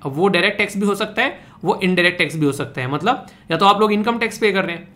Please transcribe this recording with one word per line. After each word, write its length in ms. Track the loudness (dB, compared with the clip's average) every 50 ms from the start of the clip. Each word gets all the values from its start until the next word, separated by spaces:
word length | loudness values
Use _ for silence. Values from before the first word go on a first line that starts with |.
अब 120 | -10 -6 -2
वो 140 | 0 2 2
डायरेक्ट 300 | 4 2 2 2 0 0
टैक्स 180 | -2 -2 -2
भी 100 | -2 0
हो 80 | 0 0
सकता 280 | -2 -4 -4 -2 -2
है, 160 | -2 -2 -4 -8 -16 -20 -16 -6 -2
वो 140 | -2 -2 0
इनडायरेक्ट 360 | 0 0 2 2 2 2 2 0
टैक्स 180 | -2 -2 0
भी 100 | 0 0
हो 60 | 0
सकता 280 | 0 -2 -6 -8 -6 -6
है, 100 | -4 -4
मतलब 360 | -4 -2 0 0 -2 -2 -6 -14 -20 -16 -6 -4
या 60 | 0
तो 100 | 4 4
आप 140 | 4 6 4
लोग 120 | 4 2
इनकम 260 | 2 2 0 0 -2 -2
टैक्स 200 | -2 -4 -2 0
पे 140 | 0 0
कर 120 | 2 0 -2
रहे 120 | -4 -6
हैं 120 | -10 -12 -18 -20